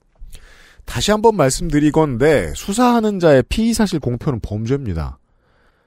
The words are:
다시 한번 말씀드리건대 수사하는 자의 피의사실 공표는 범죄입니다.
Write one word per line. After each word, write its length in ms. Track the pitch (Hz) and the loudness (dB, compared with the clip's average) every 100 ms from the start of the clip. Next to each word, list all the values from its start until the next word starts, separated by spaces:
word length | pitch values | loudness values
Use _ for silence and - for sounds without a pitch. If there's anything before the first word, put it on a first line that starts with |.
| _ _ - - - - - - | _ _ -20 -18 -20 -20 -20 -20
다시 260 | - 120 156 | -10 -4 0
한번 260 | 214 226 214 | 2 4 4
말씀드리건대 1160 | 135 - 170 147 151 151 156 120 143 143 82 | 2 0 -2 0 2 2 0 2 2 2 0
수사하는 640 | 73 - 202 247 240 214 202 | -6 -6 0 2 2 0 2
자의 240 | 170 180 | 4 4
피의사실 560 | - - 226 226 208 160 | 4 0 0 0 -2 -2
공표는 400 | 127 120 - 120 | -4 -4 -4 -6
범죄입니다. 800 | - 104 113 139 127 82 71 67 _ _ _ _ _ _ | -6 -8 -4 -4 -4 -6 -6 -10 _ _ _ _ _ _